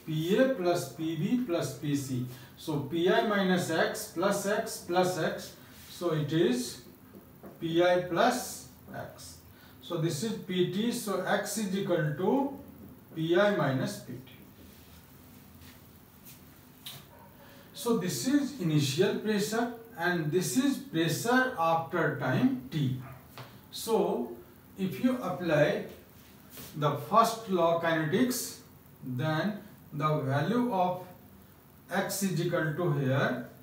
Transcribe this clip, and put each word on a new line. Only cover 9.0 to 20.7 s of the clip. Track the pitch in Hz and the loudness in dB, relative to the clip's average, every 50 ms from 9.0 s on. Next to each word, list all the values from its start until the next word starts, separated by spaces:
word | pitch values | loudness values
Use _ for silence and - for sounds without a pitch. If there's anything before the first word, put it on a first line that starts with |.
| - - - - - - - - - - - - - - - - - | -12 -12 -14 -16 -18 -18 -18 -20 -20 -20 -20 -20 -20 -20 -20 -16 -10
So | - 175 160 | -6 -2 0
this | 156 170 - - 214 | 0 0 0 0 -2
is | 226 190 | -2 -4
P | - - - 185 180 175 - 185 | -4 -6 -2 2 2 2 2 2
T. | 208 233 240 208 | 0 0 0 -2
So | - - 208 190 180 185 | -2 -2 -2 -2 -2 0
X | - 202 196 - - - 226 | 0 0 0 0 -2 -4 -4
is | 214 185 185 | -2 -2 0
equal | 190 - - 175 165 156 151 143 | 0 0 2 2 2 2 0 0
to | 175 185 214 247 269 269 285 - - - - - - - - - - - - - | 0 2 2 4 4 2 0 -4 -8 -14 -16 -18 -18 -18 -20 -20 -20 -20 -12 -6
P | 160 160 165 175 190 | -4 0 2 4 6
I | 208 202 196 | 6 4 4
minus | 160 147 135 131 131 202 202 - - | 2 0 0 0 0 0 -2 -4 -6
P | - - 123 | -10 -12 -12
T. | - - - - - - - - - - - - - - - - - - - - - - - - - - - - - - - - - - - - - - - - - - - - - - - - - - - - - - - - - - - - - - - - - - - - - - - - | -12 -14 -16 -20 -20 -20 -20 -20 -20 -20 -20 -20 -20 -20 -20 -20 -20 -20 -20 -20 -20 -20 -20 -20 -20 -20 -20 -20 -20 -20 -20 -20 -20 -20 -20 -20 -20 -20 -20 -20 -20 -20 -20 -20 -20 -20 -20 -20 -20 -20 -20 -20 -20 -18 -18 -18 -18 -20 -20 -20 -20 -20 -20 -20 -20 -20 -20 -20 -20 -20 -18 -14
So | - - 233 220 185 | -6 -2 0 0 0
this | 180 180 147 - 247 | 0 -2 -4 -2 0
is | 262 294 294 277 - - - | 2 2 2 2 0 -4 -2
initial | 180 160 151 147 127 123 131 160 196 226 202 | 0 2 4 4 4 2 4 4 4 4 2
pressure | - - 214 214 196 - - 214 233 254 247 - - - - - 170 | 0 0 0 2 2 2 0 0 0 -2 -2 -4 -8 -14 -14 -6 -2
and | 170 175 180 165 156 151 160 | 0 0 0 0 0 2 2
this | 185 165 143 - | 2 2 2 2
is | 254 277 285 | 2 2 2